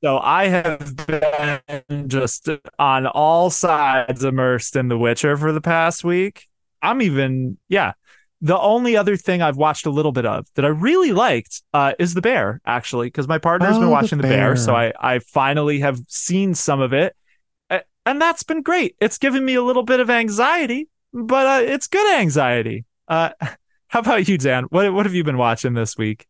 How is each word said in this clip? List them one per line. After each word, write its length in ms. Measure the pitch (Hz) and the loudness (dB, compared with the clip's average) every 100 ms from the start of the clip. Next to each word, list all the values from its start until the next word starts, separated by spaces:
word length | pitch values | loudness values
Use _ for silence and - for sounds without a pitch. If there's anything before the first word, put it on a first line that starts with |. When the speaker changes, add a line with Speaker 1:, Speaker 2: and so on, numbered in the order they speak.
Speaker 1:
So 160 | 151 135 | 0 0
I 300 | - 165 196 | 2 2 2
have 480 | 180 165 151 147 131 151 | 0 0 -4 -8 -12 -6
been 1040 | 156 151 147 147 143 _ 143 - 143 139 | -2 0 -2 -4 -6 _ -14 -10 -10 -4
just 400 | 131 123 - - 147 - _ | -2 -2 -2 -4 -6 -8 _
on 260 | 139 135 131 | 0 2 0
all 440 | - 151 165 180 | 0 2 4 2
sides 760 | - 180 151 147 131 120 127 | 0 0 2 2 0 -2 -2
immersed 520 | 135 131 127 127 - 139 | -2 0 0 0 -2 -4
in 120 | 127 | -2
The 100 | 117 | 0
Witcher 400 | 117 117 147 143 | 0 2 0 0
for 140 | 151 | 0
the 100 | 156 | -2
past 420 | 151 165 165 165 | 0 2 0 0
week. 440 | 175 175 196 - _ _ _ _ | -2 -2 -2 -6 _ _ _ _
I'm 200 | 160 247 | -4 0
even, 560 | 220 139 135 131 127 - _ | 0 0 0 -2 -4 -8 _
yeah. 240 | 190 127 - _ _ _ _ | -2 -2 -4 _ _ _ _
The 180 | 156 180 | 0 2
only 380 | 202 226 247 220 | 2 2 2 2
other 180 | 202 196 | 2 -2
thing 260 | - 180 | 0 0
I've 140 | 165 135 | 0 2
watched 300 | 151 147 160 | 0 0 -2
a 40 | |
little 220 | 143 151 | 0 0
bit 140 | 123 117 | 0 -2
of 200 | 104 - - | -4 -6 -2
that 100 | 139 | 0
I 20 | |
really 460 | 156 202 359 349 | 2 2 2 2
liked, 480 | 190 233 127 - - _ | 2 2 0 -4 -14 _
uh, 200 | 147 139 - | 0 2 2
is 160 | 175 | -2
The 60 | 170 | 0
Bear, 380 | 202 247 101 127 - | 0 0 -2 -4 -4
actually, 440 | 120 - 123 120 | -4 -2 -4 -4
'cause 160 | 135 135 | -4 -2
my 120 | 160 | -2
partner's 400 | 170 175 185 214 | 0 0 2 2
Speaker 2:
Oh, 20 | |
Speaker 1:
been 60 | 175 | 4
Speaker 2:
The 20 | |
Speaker 1:
watching 280 | 147 214 151 | 2 2 0
The 100 | 131 | 2
Bear, 300 | 110 104 123 | 2 2 2
so 160 | 117 | 2
Speaker 2:
Bear. 200 | 120 117 - | 2 0 -2
Speaker 1:
I, 160 | 123 127 | -2 -2
I 40 | |
finally 600 | - - 135 147 147 147 | -2 0 0 0 0 0
have 180 | 143 127 127 | 0 -2 -6
seen 440 | - - 180 196 | -6 -2 0 0
some 280 | 170 - 139 | -2 -2 0
of 100 | 131 | 0
it. 240 | 135 180 - _ _ _ _ _ | 0 0 -4 _ _ _ _ _
A-, 140 | - - _ - | -6 -6 _ -4
and 140 | 277 | 0
that's 220 | 330 330 | 0 0
been 180 | - 320 | -4 -4
great. 360 | 285 359 - _ | 0 0 -2 _
It's 180 | 220 - | -2 0
given 280 | 269 262 262 | -2 0 0
me 80 | 254 | 0
a 80 | |
little 200 | 247 254 | 2 0
bit 180 | 233 254 | 2 0
of 80 | 240 | 2
anxiety, 800 | 240 226 208 254 339 277 247 311 _ _ | 0 0 0 0 0 -2 -4 -8 _ _
but, 320 | 240 226 262 269 | -12 -2 2 4
uh, 200 | 269 240 | 2 0
it's 220 | 269 - | -2 -2
good 320 | 370 415 349 | 0 2 2
anxiety. 640 | 185 143 131 120 113 110 117 _ _ | 2 2 2 0 -2 -6 -12 _ _
Uh, 220 | 160 165 - 151 - | -2 -2 -4 -12 -12
<laughs> 260 | _ _ _ | _ _ _
how 120 | 233 | -2
about 260 | 226 240 - | 0 0 2
you, 100 | 185 | 0
Dan? 280 | 135 127 123 | 2 0 0
What, 260 | 170 202 | 0 2
what 140 | 190 208 | 2 0
have 100 | 180 | 0
you 80 | |
been 140 | 151 131 | -2 0
watching 360 | 120 117 131 | 0 0 -2
this 240 | 120 110 - | -2 -4 -4
week? 300 | 110 107 - | -4 -6 -12